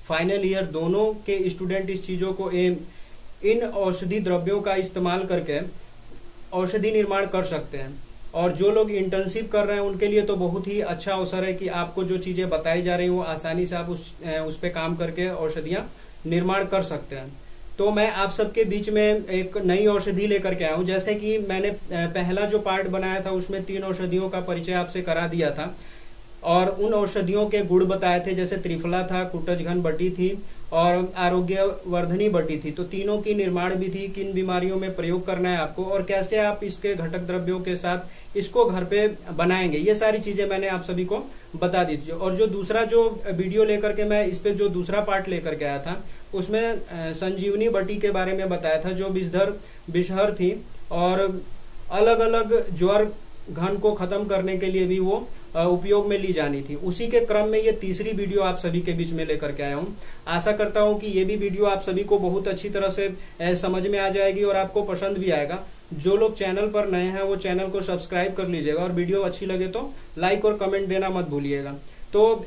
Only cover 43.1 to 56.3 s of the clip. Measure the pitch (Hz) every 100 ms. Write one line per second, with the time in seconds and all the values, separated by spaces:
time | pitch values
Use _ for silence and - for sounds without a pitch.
43.1 | 220 208 180 185 208 214 208 208 208 208
44.1 | 208 196 180 208 202 202 175 175 202 208
45.1 | 196 190 180 160 147 147 139 165 185 -
46.1 | - - - 180 214 226 214 - 170 160
47.1 | 160 185 190 202 208 226 202 185 208 208
48.1 | 190 185 202 190 175 165 156 170 180 196
49.1 | 190 175 175 196 196 - - - 170 180
50.1 | 185 208 196 180 220 - - - 170 180
51.1 | 185 196 180 - - - - - 185 226
52.1 | 226 226 226 214 226 - 165 180 208 214
53.1 | - - - - 151 180 196 214 208 180
54.1 | 202 202 196 190 185 190 185 180 190 185
55.1 | 220 240 - - 160 175 180 190 202 202
56.1 | 202 190